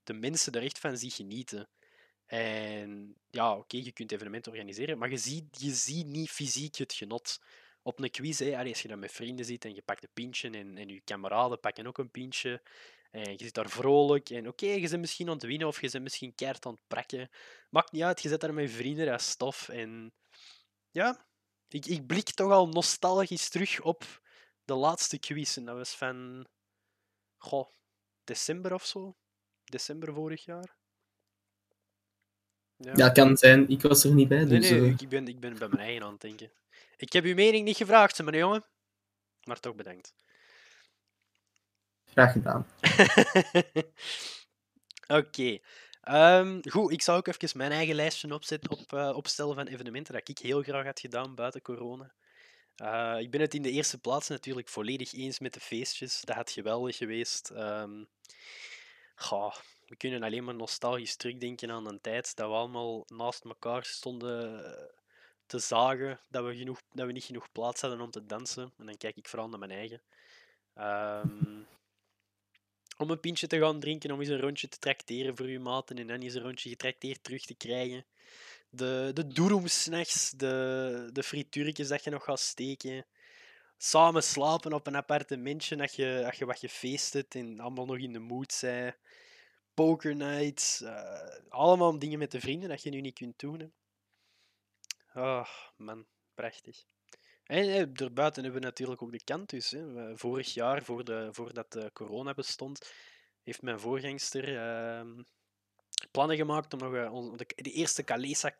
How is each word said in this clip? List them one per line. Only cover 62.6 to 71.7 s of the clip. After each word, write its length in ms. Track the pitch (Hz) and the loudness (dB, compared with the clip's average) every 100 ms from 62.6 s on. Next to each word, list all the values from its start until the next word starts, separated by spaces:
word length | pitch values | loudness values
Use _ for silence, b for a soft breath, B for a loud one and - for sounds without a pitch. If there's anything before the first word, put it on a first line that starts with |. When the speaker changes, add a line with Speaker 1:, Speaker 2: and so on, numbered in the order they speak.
| 120 120 117 113 - | -2 -6 -6 -8 -12
Speaker 1:
naast 360 | 117 120 - | -6 -6 -6
elkaar 420 | 117 - 120 123 - | -14 -10 -6 -4 -6
stonden, 800 | - 127 123 120 117 113 110 - | -10 -10 -8 -8 -6 -8 -10 -14
eh, 180 | - - _ _ _ - _ - | -16 -18 _ _ _ -20 _ -10
te 140 | 123 | -8
zagen, 600 | - 117 131 131 135 131 _ | 0 2 2 2 -6 -10 _
dat 160 | 127 120 | -6 -6
we 100 | 120 | -8
genoeg, 260 | 127 123 _ | -10 -10 _
dat 140 | 127 123 | -8 -6
we 60 | |
niet 120 | 123 | -8
genoeg 280 | - 120 - | -10 -14 -12
plaats 300 | - 120 - | -6 -4 -4
hadden 200 | 135 120 | -6 -6
om 100 | 117 | -10
te 140 | 110 104 | -12 -10
dansen. 480 | 107 - 127 127 _ | -10 -8 -10 -12 _
En 80 | 107 | -18
dan 120 | 107 | -10
kijk 180 | 110 104 | -10 -10
ik 120 | - | -12
vooral 220 | - 113 | -10 -8
naar 100 | 107 | -10
mijn 120 | 98 | -12
eigen. 300 | 98 110 117 _ _ - - _ _ _ | -10 -12 -14 _ _ -20 -20 _ _ _
Ehm, 880 | - 104 104 104 104 107 - 107 107 107 | -8 -4 -2 -4 -4 -6 -4 -6 -6 -20